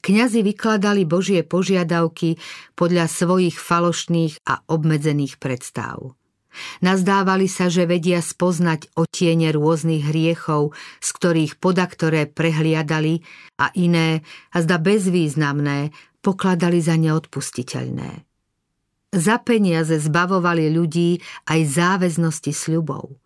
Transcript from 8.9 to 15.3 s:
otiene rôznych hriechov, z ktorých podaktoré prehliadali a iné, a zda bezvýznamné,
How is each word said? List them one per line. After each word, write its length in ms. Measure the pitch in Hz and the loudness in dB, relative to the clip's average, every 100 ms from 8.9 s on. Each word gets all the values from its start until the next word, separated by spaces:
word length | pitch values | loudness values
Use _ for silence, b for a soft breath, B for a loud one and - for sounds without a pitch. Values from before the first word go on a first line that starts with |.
| - | -4
otiene 560 | 165 - 175 165 160 156 | -2 0 2 2 2 2
rôznych 480 | 151 165 165 160 | 2 0 0 0
hriechov, 720 | 147 156 165 165 - 151 147 B B B | 0 0 0 0 -2 0 0 B B B
z 100 | - - | -10 -2
ktorých 400 | 180 165 151 - | 0 2 0 -2
podaktoré 720 | 185 185 180 - 160 160 151 | 0 0 -2 -2 0 0 -2
prehliadali 960 | - 165 156 160 160 156 156 160 165 B B B - | -2 -2 0 0 0 -2 -2 0 -2 B B B -4
a 140 | 139 - | -2 0
iné, 480 | 175 170 165 160 156 B B | 2 2 2 -2 -6 B B
a 80 | 175 | -2
zda 160 | 165 175 | 0 0
bezvýznamné, 1160 | 165 214 185 180 156 | 2 2 2 0 0